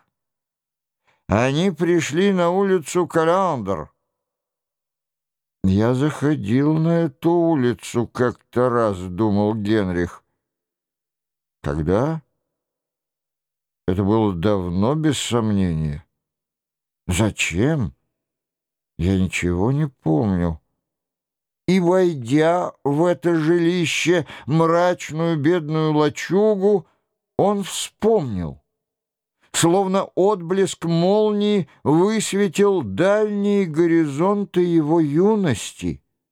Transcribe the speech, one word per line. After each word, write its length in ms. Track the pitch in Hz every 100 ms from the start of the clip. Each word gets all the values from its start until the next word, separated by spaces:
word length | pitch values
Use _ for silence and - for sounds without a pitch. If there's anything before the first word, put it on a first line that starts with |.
| _ _ _ _ _ _ _ _ _ _ _ _ -
Они 460 | 101 127 143 196
пришли 600 | 156 170 175 131 151 202
на 180 | 185 170
улицу 580 | 185 202 185 139 180 170
Каландр. 840 | 165 160 185 190 135 95 87 - _ _ _ _ _ _ _ _ _ _ _ _ _ _ _ _ _
"Я 280 | 95 95 113
заходил 840 | 127 151 - 139 147 98 123 147
на 280 | 156 160 170
эту 300 | 165 - 170
улицу 760 | 170 165 160 123 110 - 120 113
как-то 600 | - 123 - _ 117 123
раз", 300 | 120 110 92
думал 580 | 92 90 110 101 104 113
Генрих. 640 | 101 107 95 87 87 - _ _ _ _ _ _ _ _ _ _ _ _ _ _
"Когда?" 640 | 73 76 78 98 143 160 - _ _ _ _ _ _ _ _ _ _ _ _ _ _ _ -
Это 160 | 92
было 280 | 98 110 107
давно, 640 | 87 101 101 90 87 107
без 240 | 156 156 131
сомнения. 880 | - 120 110 101 92 80 78 73 - _ _ _ _ _ _ _ _ _ -
Зачем? 880 | 87 107 - - 82 131 160 90 - _ _ _ _ _ _ _ _ _ -
Я 220 | 87 95
ничего 540 | 92 - 90 87 107
не 160 | 139 151
помню. 720 | - 156 156 110 92 87 80 _ _ _ _ _ _ _ _ _ _ -
И, 140 | 190
войдя 920 | 170 185 180 151 113 147 160 180 - -
в 220 | 139 143 175
это 280 | 175 170
жилище, 920 | 165 151 175 170 180 156 - 156 175 139 - -
мрачную 920 | 160 165 170 180 175 - 160 170 165
бедную 560 | 139 180 151 156 156
лачугу, 920 | 151 151 147 - 180 214 202 196 202 - _ _ _ _ -
он 260 | 185 202
вспомнил. 960 | 190 - - - 208 220 135 95 82 67 _ _ _ _ _ _ _ _ _
Словно 520 | - 170 185 190 190 -
отблеск 680 | - 190 208 165 190 185 -
молнии 840 | 165 165 180 208 214 208 208 208 - _
высветил 1000 | - 156 196 220 - 196 202 151 202 190
дальние 840 | 110 95 185 208 214 208 202 202 185
горизонты 920 | 151 170 165 156 139 185 208 202 185
его 400 | 180 165 147 170
юности. 1040 | 151 147 196 220 180 110 - - 87 69 _ _ _